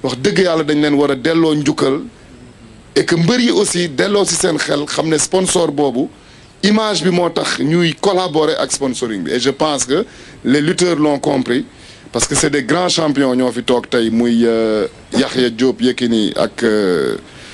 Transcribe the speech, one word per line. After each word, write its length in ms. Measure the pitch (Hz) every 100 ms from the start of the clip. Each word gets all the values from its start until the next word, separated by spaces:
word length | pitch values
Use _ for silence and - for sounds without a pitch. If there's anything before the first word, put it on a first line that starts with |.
wax 160 | 127 120
dëgg 200 | 143 180
yàlla 240 | 185 160
dañ 160 | 151 147
leen 120 | 151
war 180 | 143 143
a 20 |
delloo 400 | 135 151 165 160
njukkal, 460 | 151 143 151 139 135 123 - - - - - - - -
et 100 | - -
que 80 |
mbër 260 | 170 165 247
yi 100 | 240
aussi 380 | 185 202 175 175
delloo 360 | 131 190 202 185
si 80 |
seen 240 | - 185 156
xel, 260 | - 147
xam 240 | 147 - 160
ne 80 | 156
sponsor 540 | - 185 185 180 160
boobu, 380 | 147 143 120 151 - - - - -
image 400 | 196 214 214 190
bi 60 | 185
moo 180 | 175 170
tax 300 | 170 - -
ñuy 340 | 147 170 170 151
collaborer 560 | 196 185 185 151 151 131
ak 140 | -
sponsoring 500 | - 135 117 120 104
bi. 80 | 78
Et 80 | 120
je 100 | 123
pense 340 | 131 156 143
que 200 | 120 147 - - - -
les 160 | 117 139
lutteurs 360 | 151 180 180 160
l'ont 240 | 151 143
compris, 440 | 151 139 127 123 - - - - -
parce 160 | 120 -
que 80 |
c'est 160 | 143 156
des 140 | 143
grands 240 | 123 160 180
champions 440 | - 156 139 135
ñoo 180 | 123 127
fi 100 | 117
toog 260 | 117 120 104
tey, 220 | 123 113
muy, 340 | 113 120 117
euh, 440 | 117 113 113 110 98 - - 107
Yaxya 340 | 131 131 123
Diop 300 | 113 131 -
Yékini 520 | 123 123 123 113 104 -
ak, 260 | 107 -
euh, 520 | 117 107 98 85 65 50 - - -